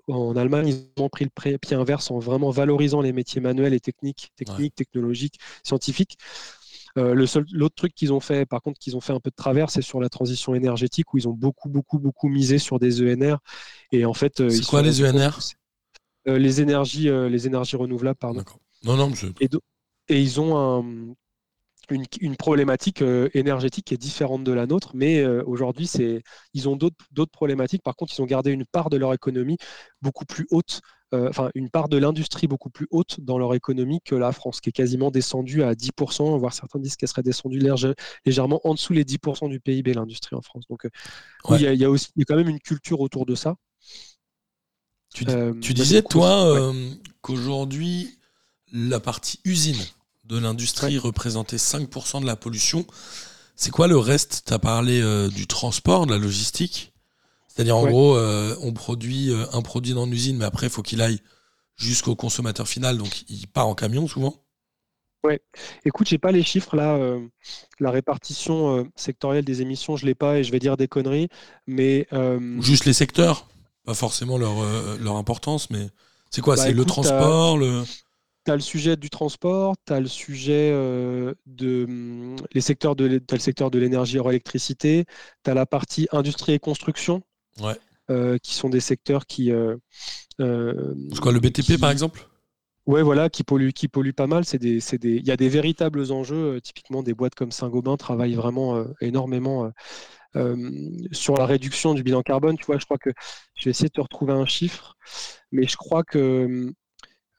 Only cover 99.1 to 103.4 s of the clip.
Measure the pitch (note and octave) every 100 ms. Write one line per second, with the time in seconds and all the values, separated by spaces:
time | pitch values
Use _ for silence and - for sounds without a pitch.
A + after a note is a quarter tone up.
99.1 | C3 B2+ B2+ C3 C3 A2+ - - - -
100.1 | - _ C#3 B2 B2 B2 C#3 D3+ F3 F3+
101.1 | D3+ - C#3 B2 C3+ C3+ - D#3+ C#3+ B2+
102.1 | B2+ B2+ C3+ D#3 D#3+ - C#3+ - C#3 C3+
103.1 | - - -